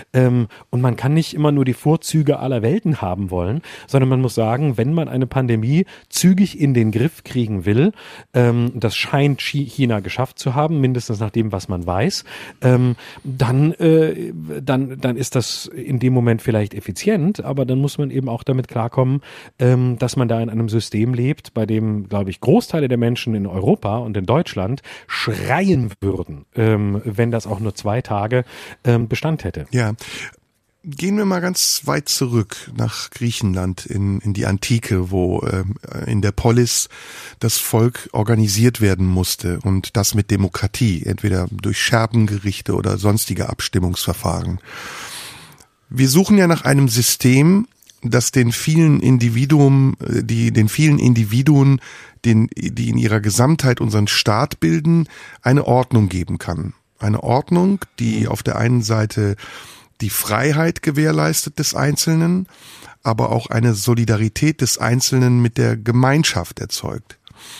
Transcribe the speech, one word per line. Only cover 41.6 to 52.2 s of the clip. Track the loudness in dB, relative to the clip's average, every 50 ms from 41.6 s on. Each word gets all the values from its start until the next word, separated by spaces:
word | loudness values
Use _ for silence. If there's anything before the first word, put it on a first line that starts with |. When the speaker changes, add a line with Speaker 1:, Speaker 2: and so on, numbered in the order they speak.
| -4 -4 -2 -2
Speaker 2:
Scherbengerichte | 0 0 2 0 0 2 2 2 2 2 0 -4 -4 -6 -6 -4 -4 -4 -2
oder | -2 0 -2 -2 0
sonstige | 0 0 2 0 -2 -4 -4 -4 -4 -6
Abstimmungsverfahren. | -6 -8 -8 -4 -2 -2 0 0 -2 -4 -4 -4 -6 -4 -4 -4 -4 -2 -4 -6 -8 -8 -10 -16 -18 -16 -16 -16 -16 -16 -16 -16 -16 -16 -16 -16 -18 -20 -20 -20 -20 _ -20 _ _ _ _ _
Wir | 0 2 2 4
suchen | 4 2 4 6 6 6
ja | 6
nach | 4 2 2 2
einem | 2 4 4 4
System, | 4 2 2 2 0 0 2 2 4 6 6 6 6 4 4 2 -2 _ _ _ -20 _ _
das | -4 0 0 0 0 2
den | 2 2 2 2
vielen | 0 -2 -2 2 4 6 6 6 4 4
Individuum, | 4 4 4 4 4 2 2 0 2 4 6 6 6 6 6 6 4 2 0 -2
äh, | -4 -2 -2 -2
die, | 0 0 0 0 0 2
den | 4 4 2 4
vielen | 2 2 4 4 4 4
Individuen, | 4 4 4 4 2 2 0 2 4 4 6 6 6 4 4 2 -2 -10 -20 -20 -20 -20 _ _